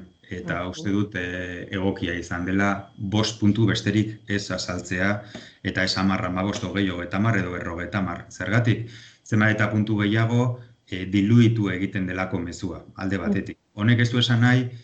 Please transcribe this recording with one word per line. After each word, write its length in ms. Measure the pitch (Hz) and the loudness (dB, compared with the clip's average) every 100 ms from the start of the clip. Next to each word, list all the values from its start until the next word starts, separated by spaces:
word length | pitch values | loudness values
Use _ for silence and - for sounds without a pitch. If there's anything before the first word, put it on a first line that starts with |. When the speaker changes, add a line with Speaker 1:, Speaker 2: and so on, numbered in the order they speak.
| - _ - | -10 _ -14
Speaker 1:
eta 320 | 90 87 87 | -10 -6 -6
Speaker 2:
Mhm. 80 | 90 | -6
Speaker 1:
uste 200 | 87 98 | -6 -2
dut, 240 | 101 98 | -2 -2
eh, 540 | 92 90 92 90 87 - | -4 -6 -6 -8 -10 -8
egokia 440 | 98 95 - 87 | -2 -2 0 -4
izan 300 | 87 - 87 | -4 -6 -6
dela 460 | 90 98 101 98 - - | -2 0 0 -2 -6 -10
bost 420 | 101 107 107 - | -2 0 0 2
puntu 260 | 104 107 104 | 4 4 4
besterik 540 | - 104 104 107 - - | 2 2 2 0 -4 -6
ez 220 | 101 - | -6 -4
azaltzea, 720 | 92 - 90 - 92 98 107 - - - - | -6 -6 -8 -6 -2 0 -2 -6 -16 -18 -8
eta 220 | 95 92 | -4 -2
ez 120 | 92 - | 0 2
hamar, 280 | 95 95 | 2 0
hamabost, 400 | 90 92 101 95 | -2 -2 -2 -4
hogei, 240 | 90 95 95 | -4 0 0
hogeita 260 | 87 87 98 | -2 -4 0
hamar 200 | 113 101 | 2 0
edo 140 | 90 | -2
berrogeita 460 | 87 87 85 85 101 | -4 -6 -6 -4 -2
hamar. 280 | 90 82 - | -2 -4 -12
Zergatik? 580 | - 90 117 113 98 - - - - | -8 0 2 2 0 -4 -14 -20 -20
Zenbat 260 | - 107 107 | -2 2 2
eta 180 | 107 104 | 2 0
puntu 260 | 107 104 104 | 0 0 2
gehiago, 600 | 104 110 113 120 123 120 - _ _ | 2 2 2 2 0 -2 -10 _ _
eh, 180 | 92 92 | -10 0
diluitu 600 | 98 101 120 113 113 98 | 2 6 8 8 4 0
egiten 360 | 90 98 101 90 | 0 -2 -2 -2
delako 320 | 92 92 92 | -2 -2 -4
mezua, 460 | 85 87 92 78 - - | -6 -6 -8 -8 -14 -8
alde 220 | 95 95 | -4 -2
Speaker 2:
Mhm. 80 | 85 | -2
Speaker 1:
batetik. 300 | 98 - - _ | -2 -4 -10 _
Honek 240 | 104 110 117 | 0 4 4
ez 100 | 120 | 4
du 80 | 123 | 2
esan 220 | 117 117 | 2 4
nahi, 280 | 123 127 120 - | 4 4 0 -8